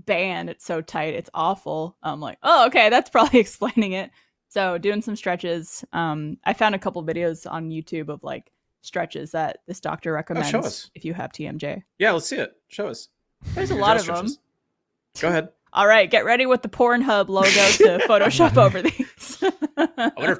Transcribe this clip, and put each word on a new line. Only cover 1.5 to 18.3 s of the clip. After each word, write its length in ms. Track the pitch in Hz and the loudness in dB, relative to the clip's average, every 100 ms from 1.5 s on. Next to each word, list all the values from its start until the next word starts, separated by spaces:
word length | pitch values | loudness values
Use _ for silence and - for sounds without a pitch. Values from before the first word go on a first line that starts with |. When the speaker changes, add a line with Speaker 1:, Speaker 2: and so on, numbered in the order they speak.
| 196 151 156 165 - | -4 -6 -8 -8 -10
Speaker 1:
I'm 180 | 156 147 | -10 -10
like, 160 | 143 - | -12 -4
"Oh, 260 | 285 320 240 | 2 4 6
okay, 220 | 262 214 | 4 4
that's 200 | 247 - | 4 2
probably 300 | 247 285 247 | 2 4 4
<laughs> 20 | |
explaining 500 | - - 247 226 202 | 4 -2 -4 -2 -2
it." 180 | 185 190 _ _ _ _ | -4 -10 _ _ _ _
So 280 | 202 190 170 | -4 -2 -2
doing 240 | 196 208 | -2 -4
some 140 | 220 208 | -4 -6
stretches. 680 | 190 175 175 170 165 - - | -4 -4 -4 -6 -8 -14 -10
Um, 460 | - 165 151 151 - - | -6 -4 -4 -8 -8 -4
I 80 | |
found 200 | 208 214 196 | 0 0 0
a 40 | |
couple 240 | 190 175 | -6 -8
videos 460 | 160 160 170 165 - | -6 -4 -4 -6 -10
on 180 | 165 160 | -10 -8
YouTube 380 | 160 160 165 151 | -10 -10 -10 -10
of, 160 | 151 | -12
like, 280 | 143 135 - _ _ _ | -12 -14 -14 _ _ _
stretches 500 | - 185 160 151 151 | -10 -8 -8 -8 -10
that 260 | 165 156 - - | -6 -6 -8 -14
this 140 | - | -12
doctor 300 | 151 156 160 | -10 -8 -6
Speaker 2:
Oh, 20 | |
show 20 | 156 | -6
Speaker 1:
recommends 400 | - 165 147 220 | -6 -6 -4 -4
Speaker 2:
us. 360 | - - - - | -4 -8 -16 -14
Speaker 1:
if 80 | |
you 100 | 160 175 | -10 -10
have 180 | 127 | -10
T 120 | - 151 | -12 -12
M 100 | 147 | -10
J. 260 | 147 190 - - | -10 -10 -12 -2
Speaker 2:
Yeah, 120 | 214 | 0
let's 140 | 170 - | 0 -2
see 100 | 294 | -6
it. 160 | - _ _ | -8 _ _
Show 180 | - 208 | -10 -10
us. 220 | - - _ _ _ - - | -10 -16 _ _ _ -10 -6
Speaker 1:
There's 160 | 381 | -4
a 20 | |
Speaker 2:
Your 80 | 285 | 0
Speaker 1:
lot 140 | 202 226 | 2 2
Speaker 2:
jaw 20 | |
Speaker 1:
of 60 | 170 | 0
them. 100 | 170 208 | -4 -6
Speaker 2:
stretches. 100 | 285 _ _ _ _ _ _ _ - | -8 _ _ _ _ _ _ _ -4
Go 80 | 160 | -2
ahead. 220 | 165 165 _ _ | 0 -2 _ _
Speaker 1:
All 140 | - 202 | 2 6
right, 220 | 220 190 | 6 6
get 140 | 233 | 4
ready 220 | 208 240 262 | 4 2 2
with 160 | 247 | 0
the 80 | 208 | 0
Pornhub 580 | - 240 240 269 208 196 | 0 2 2 2 2 2
logo 220 | 190 190 | 2 4
to 500 | 202 196 208 427 - | 6 4 6 6 6
Speaker 2:
<laughs> 40 | 466 | 4
Speaker 1:
Photoshop 480 | - - | 4 4